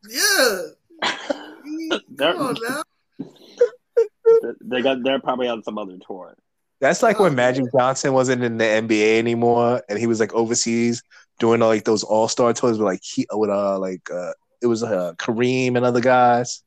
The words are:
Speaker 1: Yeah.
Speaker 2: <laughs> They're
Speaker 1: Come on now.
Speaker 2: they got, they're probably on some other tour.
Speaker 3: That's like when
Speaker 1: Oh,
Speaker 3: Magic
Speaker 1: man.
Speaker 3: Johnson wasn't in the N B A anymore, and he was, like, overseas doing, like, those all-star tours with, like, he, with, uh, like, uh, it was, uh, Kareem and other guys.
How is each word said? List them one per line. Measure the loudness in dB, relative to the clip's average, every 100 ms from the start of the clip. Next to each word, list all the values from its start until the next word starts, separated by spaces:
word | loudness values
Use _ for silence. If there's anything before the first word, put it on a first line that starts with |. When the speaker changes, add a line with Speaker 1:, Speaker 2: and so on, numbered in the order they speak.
| -12
Speaker 1:
Yeah. | -4 0 2 2 0 -8 -14 _ -8
Speaker 2:
<laughs> | -6 -6 -8 -10 -10 -18 -12 -10 -6 -6 _
They're | -2 -2
Speaker 1:
Come | 0
on | -4 -6 -6
now. | -8 -10 _ _ _ -18 _ -20 0 0 0 _ 0 0 _ 4 4 4 -10
Speaker 2:
they | -6 -2
got, | 0 0
they're | 0 -2
probably | -2 -2 -2
on | -4
some | -6 -10
other | -10 -14 -16
tour. | -16 -16 -20 _ _ _ _
Speaker 3:
That's | 0 2
like | 2 4
when | 2
Speaker 1:
Oh, |
Speaker 3:
Magic | 4 2 2
Speaker 1:
man. | 0 2
Speaker 3:
Johnson | 0 0 0
wasn't | 2 2 0
in | -2 0
the | 0
N | 0 0
B | 2
A | 4 2
anymore, | 2 0 2 2 2 0 -4
and | -4
he | -2
was, | 0
like, | 0
overseas | 0 -2 -2 -2 0 0 -2 _ -20 _ _
doing, | 0 2
like, | 4 2
those | 0 -2
all-star | 0 0 0 2 0
tours | 2 0 0
with, | 0
like, | -2
he, | -6 -6 -6
with, | -2 0
uh, | 0 0 -2
like, | -4 -8 -10
uh, | -10 -8 -12 _ _
it | -2
was, | 0
uh, | -2 -2 -4
Kareem | -6 -6 -2 0 0 0 0
and |
other | 2 2
guys. | 2 4 4 2 0 -8